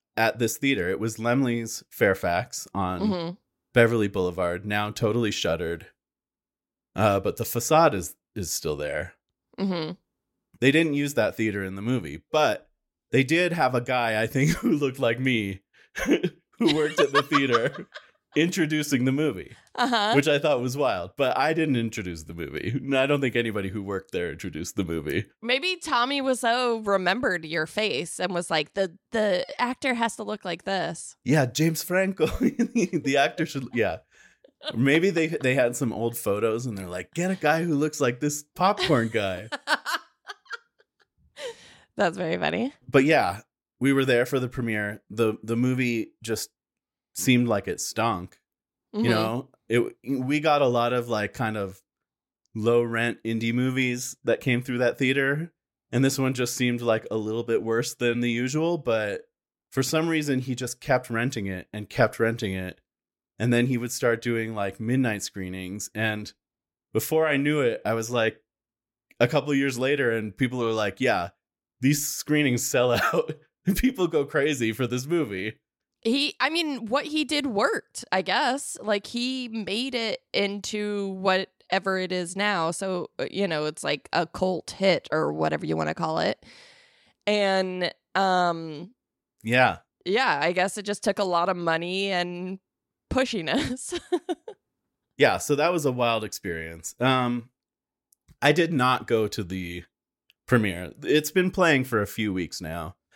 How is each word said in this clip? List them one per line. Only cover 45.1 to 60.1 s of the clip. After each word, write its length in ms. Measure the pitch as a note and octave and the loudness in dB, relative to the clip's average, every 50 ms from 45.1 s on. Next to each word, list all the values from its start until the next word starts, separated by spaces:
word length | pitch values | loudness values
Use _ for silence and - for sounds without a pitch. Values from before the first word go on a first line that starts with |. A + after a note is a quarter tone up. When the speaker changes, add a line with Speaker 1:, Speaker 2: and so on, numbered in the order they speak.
| G2 G#2+ A2+ A2 G#2+ - - | -2 0 2 2 0 -2 -4
Speaker 1:
the 120 | A2 A#2 | -4 0
movie 560 | A#2 B2 B2+ B2+ B2+ B2+ B2 A#2 A2+ G#2 - _ _ - | 0 2 2 2 2 0 0 0 -2 -4 -6 _ _ -6
just 260 | A2+ A2 - - - _ _ _ _ _ _ _ _ _ _ _ _ - | -4 -4 -4 -6 -8 _ _ _ _ _ _ _ _ _ _ _ _ -10
seemed 320 | - - C3+ B2+ B2 B2 | -2 2 4 4 4 4
like 200 | A#2 G#2+ G2+ - | 2 0 0 -2
it 140 | F#2 E2+ - | -4 -6 -6
stunk. 580 | - - - A2+ A2+ A#2 G#2 F2 F2+ - _ _ _ _ _ _ _ _ _ _ _ _ - | -8 -6 -4 -2 0 0 -2 -4 -6 -12 _ _ _ _ _ _ _ _ _ _ _ _ -4
Speaker 2:
Mm-hmm. 100 | G#3 A#2+ | 0 2
Speaker 1:
You 60 | A#2+ | 2
know, 380 | A2+ A2 A2 A2+ A#2 B2+ C3 - _ _ _ | 2 2 2 0 -2 -4 -6 -10 _ _ _
it, 280 | - A2+ B2 - - - _ - | 0 2 2 2 0 -4 _ -8
we 320 | A#2+ C#3 B2+ B2+ C3 D3 D3+ | -6 -4 -4 -2 -2 -2 0
got 220 | D3+ D#3 D3 C#3+ | 2 2 4 4
a 60 | C#3 | 4
lot 260 | B2 A#2+ A#2+ A#2+ A#2+ B2 | 4 4 2 2 2 0
of, 160 | B2 A#2 A#2 | -2 -2 -2
like, 240 | A2+ G#2+ G#2 G#2 - | -2 -2 -2 -2 -4
kind 240 | - A#2+ A2 A2 | -4 -4 -2 -2
of 240 | G#2+ G2 F#2+ F#2 - _ _ _ _ _ _ _ _ _ _ _ _ _ _ - | -4 -4 -6 -8 -12 _ _ _ _ _ _ _ _ _ _ _ _ _ _ -6
low 260 | A2 G#2+ A#2 A#2+ A#2+ A#2+ | -2 2 4 4 4 4
rent 340 | A#2 A#2 A2+ A#2 A#2 - - - | 2 0 0 0 0 -2 -4 -4
indie 280 | A2+ A2+ A2+ A#2 A#2 A#2 | -4 -2 0 0 0 2
movies 600 | B2 B2+ C3 B2+ C3 B2+ B2 B2 B2 B2+ - - _ - | 2 0 0 2 0 0 0 -2 -4 -6 -10 -12 _ 0
that 180 | A#2+ A2+ - | 0 0 2
came 200 | - C3 A#2+ A#2+ | 2 0 0 0
through 160 | B2 - B2 A#2+ | 0 -2 0 2
that 180 | B2 A#2+ A#2 | 2 2 2
theater. 540 | - C#3 B2+ C3+ C#3 C3+ C#3 C#3+ D3+ E3+ - _ _ _ _ _ _ _ _ | 2 2 2 2 2 2 0 0 -2 -4 -8 _ _ _ _ _ _ _ _
And 120 | - B2 C3+ | 2 4 4
this 140 | C3+ C3+ C3+ | 4 4 2
one 140 | C3 C3 C3 | 0 0 0
just 200 | B2+ B2 A#2+ - | 0 -2 -2 0
seemed, 260 | - B2 B2 A#2+ A#2+ | 0 0 2 2 2
like, 260 | A#2+ A#2 A2 A2 - - | 2 2 2 2 2 -2
a 80 | A2 | -2
little 260 | A2 G#2 G#2+ A2 A#2 A#2 | -2 -2 -2 -2 -2 0
bit 200 | A#2 A2+ - A2 | 0 0 0 2
worse 320 | A2+ A2+ A#2 A#2+ - - | 2 0 0 0 -2 -2
than 240 | - B2 A#2+ A#2 A#2+ | 0 0 2 2 2
the 100 | A#2+ A#2+ | 2 0
usual. 460 | A#2 A#2 B2 C3 C#3 D#3 E3 E3+ F3 | 0 0 0 0 0 0 0 0 0
But 440 | E3 - B2 A2+ A2 G#2+ G2+ F#2+ - - _ _ _ _ _ _ _ _ _ | 0 0 0 0 0 0 -2 -4 -6 -8 _ _ _ _ _ _ _ _ _
for 100 | - C3+ | -2 -2
some 260 | C3 - D#3+ D#3 E3 | 0 0 0 0 2
reason, 320 | E3 | 2